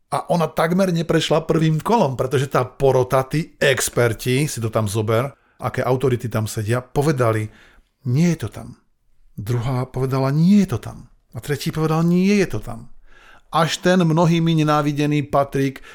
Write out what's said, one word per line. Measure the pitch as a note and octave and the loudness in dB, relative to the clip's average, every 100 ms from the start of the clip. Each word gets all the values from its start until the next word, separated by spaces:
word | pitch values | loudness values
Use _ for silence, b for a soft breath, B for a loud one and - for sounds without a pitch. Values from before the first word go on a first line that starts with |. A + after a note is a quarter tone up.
| - | -8
A | C3+ - | -6 0
ona | E3+ D#3 | 0 0
takmer | - E3 F3+ F#3+ | 0 0 2 0
neprešla | E3 - E3 - D#3 D#3 | 0 0 0 2 0 2
prvým | D#3+ D#3+ D#3 | 2 2 0
kolom, | - A#3 D3 | 2 2 2
pretože | B2+ B2+ C3+ C#3 | -2 -2 -2 0
tá | D3 | -2
porota, | B2 - C3+ C3 B2 C3 B2+ | -2 0 2 2 2 0 0
tí | D3+ E3 - | -4 -4 -2
experti, | D3+ B2 - - A#2+ - B2+ B2+ D3 | 0 0 -2 0 0 0 -2 -2 -2
si | - | -4
to | A2 | -4
tam | A2+ G#2 | -2 -2
zober, | A2 G#2+ A2+ C3+ - b b | -2 0 0 -2 -8 b b
aké | A#2+ - | -6 -4
autority | A#2+ B2+ C3+ A#2+ A#2+ | -2 0 0 -2 -2
tam | A2 G#2+ | -4 -4
sedia, | - G#2 B2 | -4 -2 -4
povedali: | - - C#3+ C#3 A#2 G#2+ G#2+ b b b b _ B2+ | -2 -2 0 2 0 0 -4 b b b b _ -2
„Nie | C3 F3 D#3+ | 2 2 0
je | A2 | -6
to | |
tam.“ | - - - _ _ _ _ - | -12 -16 -20 _ _ _ _ -20
Druhá | - G#2+ A#2+ A#2+ B2+ B2+ | -10 -4 -4 -2 -4 -4
povedala: | C3 C3 C3 C3+ | -4 -2 0 0
„Nie | D3 E3+ G3+ | 2 4 4
je | F#3 A2 | 4 -2
to | |
tam.“ | - - - _ _ | -8 -14 -20 _ _
A | - | -12
tretí | - C#3+ E3 | -8 -6 -4
povedal: | D#3 D#3 D#3+ E3+ | -2 0 2 2
„Nie | F3+ F#3+ G#3 | 2 4 2
je | F3 | 0
to | G2+ | -4
tam.“ | - A2+ C3 - b b b b b | -8 -12 -16 -20 b b b b b
Až | D3+ D#3+ - | 0 0 0
ten | F3+ F#3 | 2 4
mnohými | E3 D#3+ E3 E3+ E3 D#3+ | 4 4 4 2 2 2
nenávidený | D3+ D3+ D3 C#3+ D3 D3 C#3+ | 2 2 0 0 0 0 0
Patrik | C#3+ C#3 C#3 C#3 C3+ B | -2 0 -2 -4 -6 B